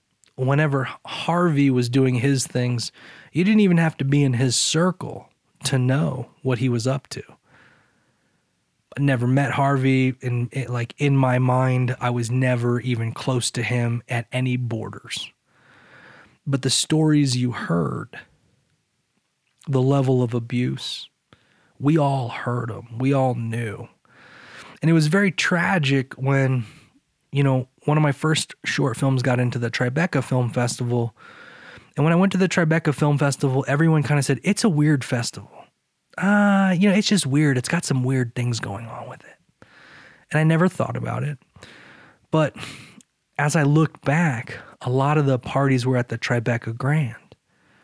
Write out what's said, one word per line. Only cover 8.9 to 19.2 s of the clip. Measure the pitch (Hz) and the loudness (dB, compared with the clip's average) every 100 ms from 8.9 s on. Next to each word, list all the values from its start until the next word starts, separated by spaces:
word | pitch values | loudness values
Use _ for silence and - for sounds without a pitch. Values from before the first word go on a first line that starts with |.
| 135 | -2
I | |
never | 143 127 123 | 0 2 2
met | 131 139 | 2 0
Harvey. | 143 139 139 135 131 131 127 | 0 0 2 2 2 0 -2
In, | 127 120 123 | -4 -4 -4
in, | 139 120 | -6 -6
like, | 120 120 - | -6 -8 -4
in | 143 135 | 0 2
my | 131 127 | 2 2
mind, | 127 127 131 127 123 123 | 2 2 2 0 -2 -2
I | 123 | -4
was | 120 113 | -4 -2
never | 127 127 120 120 120 | -2 0 0 -2 -2
even | 127 117 113 | -2 -4 -4
close | - - 127 - | -6 -4 -2 -2
to | 127 | -6
him | 113 123 117 120 - | -4 -2 -2 -4 -6
at | 120 - | -8 -6
any | 127 127 127 | -4 -2 -2
borders. | 120 113 - - - - - _ _ _ _ - - - - - - _ 147 | -4 -6 -8 -12 -12 -12 -12 _ _ _ _ -20 -20 -20 -20 -20 -20 _ -6
But | 135 | -4
the | 131 | -2
stories | - - 156 156 147 139 123 | -2 0 2 4 4 2 0
you | 123 | -2
heard, | 117 - 170 147 117 113 - - _ _ _ _ _ _ _ _ _ | -4 -2 -2 -2 -6 -10 -16 -20 _ _ _ _ _ _ _ _ _